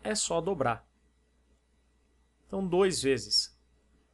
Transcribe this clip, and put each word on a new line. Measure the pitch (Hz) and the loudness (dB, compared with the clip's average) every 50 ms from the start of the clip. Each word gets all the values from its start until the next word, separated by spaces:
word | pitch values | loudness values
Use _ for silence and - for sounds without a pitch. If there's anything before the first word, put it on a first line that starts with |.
é | - 208 214 | -6 -4 -4
só | 208 - - 170 165 | -2 -2 0 -2 -2
dobrar. | 160 190 196 143 127 117 117 113 - _ _ _ _ _ _ _ _ _ _ _ _ _ _ _ _ _ _ _ _ _ _ _ _ _ _ _ _ _ _ _ _ | 0 -2 -2 0 0 0 0 -2 -8 _ _ _ _ _ _ _ _ _ _ _ _ _ _ _ _ _ _ _ _ _ _ _ _ _ _ _ _ _ _ _ _
Então, | - 196 190 190 | -10 -6 -6 -2
dois | 180 170 180 196 190 156 113 | 0 2 4 4 4 2 0
vezes | 123 135 135 117 104 104 - - - - _ _ _ _ _ _ _ _ _ _ _ _ | 2 2 2 2 0 -2 -2 -2 -2 -2 _ _ _ _ _ _ _ _ _ _ _ _